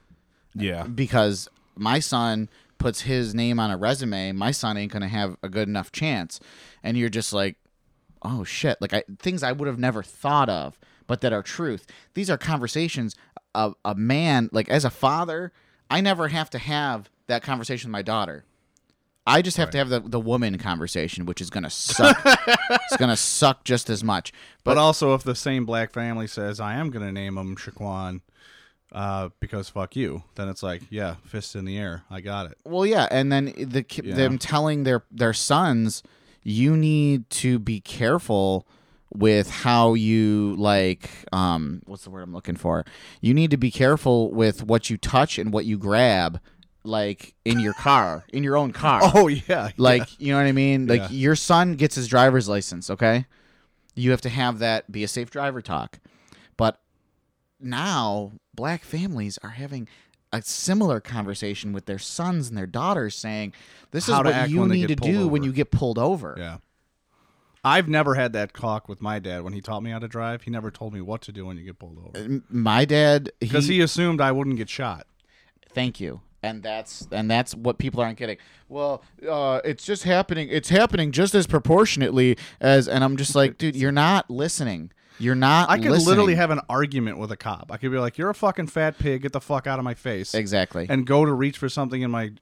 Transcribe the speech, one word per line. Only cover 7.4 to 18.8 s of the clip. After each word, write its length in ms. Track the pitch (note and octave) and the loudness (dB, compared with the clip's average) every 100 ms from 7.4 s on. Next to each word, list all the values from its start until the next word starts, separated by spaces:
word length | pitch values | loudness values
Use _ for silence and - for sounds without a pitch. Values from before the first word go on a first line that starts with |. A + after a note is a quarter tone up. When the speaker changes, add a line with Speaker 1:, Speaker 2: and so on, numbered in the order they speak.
| G2 - _ _ _ _ _ _ | -2 -4 _ _ _ _ _ _
Speaker 2:
"Oh, 200 | - B2 | -8 -6
shit." 380 | F#2 - D3+ - | -6 -4 -2 -2
Like, 120 | B2 | -2
I, 100 | G#2+ - G2 | -4 -4 -8
things 240 | F#3 F3+ | -6 -4
I 80 | C3 | -4
would 160 | C#3 C#3+ | -4 -4
have 100 | A#2+ | -2
never 220 | B2+ A2 | -2 -2
thought 480 | F#2 - C#3 D3 B2+ | -6 -8 0 2 2
of, 300 | F2+ C#2+ - _ _ - | 0 -6 -12 _ _ -6
but 160 | B2 | -2
that 100 | C3 | 0
are 100 | G#2+ | -2
truth. 420 | F#2+ - E3 G#2 - - _ - | -4 -6 -6 -6 -10 -20 _ -6
These 140 | F#3+ | -2
are 60 | D3+ | -2
conversations 760 | - D3+ A#2+ D#3 E3 C#3+ A2+ - _ - - | -2 -2 -2 -2 -4 -4 -6 -8 _ -20 -8
a, 200 | G#2+ G#2+ - G#2 | -2 -2 -2 -6
a 80 | |
man, 560 | G2+ A2+ C#3 E3 C3+ A2+ | -2 0 2 2 2 2
like, 160 | A2 G#2+ | 0 0
as 140 | D3 C3+ | 2 0
a 40 | |
father, 600 | - C3+ D#3 E3+ D#3+ F3+ - _ _ - | 0 0 0 -2 -6 -8 -14 _ _ -4
I 100 | E3 | 0
never 280 | G3 F3+ D#3 | 2 2 0
have 200 | D#3+ D#3 | -2 -4
to 60 | B2 | -6
have 520 | A2+ D3 D3 A2+ G2 _ - | -4 -4 -2 -4 -8 _ -4
that 160 | A#2+ | -4
conversation 460 | - C3 A2+ B2 A#2+ | -2 -6 -6 -8 -8
with 20 | |
my 100 | G#2 | -6
daughter. 440 | G2 A2 F#2 D2 - _ _ _ | -4 -2 -2 -8 -18 _ _ _